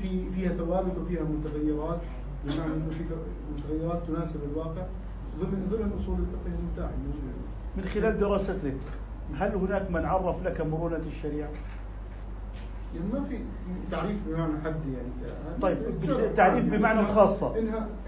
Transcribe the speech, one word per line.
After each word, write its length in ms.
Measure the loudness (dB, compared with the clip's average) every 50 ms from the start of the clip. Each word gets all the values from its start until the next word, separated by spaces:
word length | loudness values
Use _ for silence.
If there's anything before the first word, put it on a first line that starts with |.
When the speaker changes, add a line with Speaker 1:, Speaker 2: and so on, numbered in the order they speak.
Speaker 1:
في، 300 | 0 0 0 0 0 0 0
فيها 140 | 0 2 2
ثوابت 480 | 2 2 2 2 2 2 2 2 0
وفيها 260 | -2 -2 0 0 0 0
متغيرات، 760 | 0 0 0 0 -2 0 0 2 2 2 2 0 0 0 -2 -2 -4 -6 -8 -6 -6 -6 -4 -4
بمعنى 280 | -2 -2 0 0 0 0
إنه 160 | 0 0 -2
في 140 | -2 -2 -4
ث-، 560 | -4 -4 -4 -4 -6 -6 -6 -6 -6 -6 -4
متغيرات 420 | -2 -2 0 0 0 0 0 0 0
تناسب 320 | -2 0 0 0 -2 -2 -4 -4 -2
الواقع 320 | -2 -2 -2 -2 -4 -4 -4 -4 -6 -6 -8 -8 -8 -8 -8 -6 -4 -2
ضمن، 280 | -2 0 0 0 0 0
ضمن 280 | 0 2 2 0 0 0
أصول 140 | 0 0 0 2
الفقه 280 | 0 0 -2 -2 -4 -2 -2 -2
المتاح 300 | -2 -2 -2 -2 -2 -2 -2
الموجود. 360 | -2 -2 -2 -4 -4 -4 -6 -6 -6 -6 -8 -8 -8 -6 -6 -4
Speaker 2:
من 60 | -4 -2
خلال 360 | -2 0 2 4 4 4 4
دراستك، 580 | 4 4 4 4 2 0 0 0 0 -2 -2 -2 -4 -6 -8 -8 -8 -8 -8 -8 -6 -4 -2
هل 200 | 0 0 2 2
هناك 360 | 2 2 2 2 0 0 0
من 140 | 0 0 2
عرف 380 | 2 2 2 2 2 0 0 0
لك 160 | -2 0 0
مرونة 400 | 0 0 0 0 0 0 0 -2 -2
الشريعة؟ 420 | -4 -4 -4 -4 -4 -2 -4 -4 -4 -6 -8 -8 -8 -8 -8 -8 -8 -8 -8 -8 -10 -10 -10 -8 -8 -8 -8 -8 -8 -8 -8 -8 -8 -8 -8 -8 -6 -6
Speaker 1:
يعني 120 | -4 -2 -2 0
ما 100 | 0 0 -2
في 80 | -4 -4 -4 -6 -6 -6 -6 -6 -6 -4 -4 -4
تعريف 260 | -2 -2 0 0 0 -2 -2
بمعنى 260 | -2 0 0 0 0 0 0 -2
حد 100 | -2 -2 -2 -2 -2 -4
يعني. 400 | -4 -4 -6 -6 -6 -6 -8 -8 -6 -6 -6 -2 2
Speaker 2:
طيب، 160 | 2 2 2 2 0 -2 0 0 2
Speaker 1:
تعرف 280 | 2 4 4 4 4 6
Speaker 2:
تعريف 280 | 8 8 8 8 6 4
Speaker 1:
يعني 120 | 4 4
Speaker 2:
بمعنى 220 | 6 6 6 6 6
Speaker 1:
إنها، 140 | 4 6 8
Speaker 2:
خاصة. 460 | 8 8 8 6 4 0 0 0 0
Speaker 1:
إنها، 280 | 0 0 0 -2 -2 -4 -6 -6 -6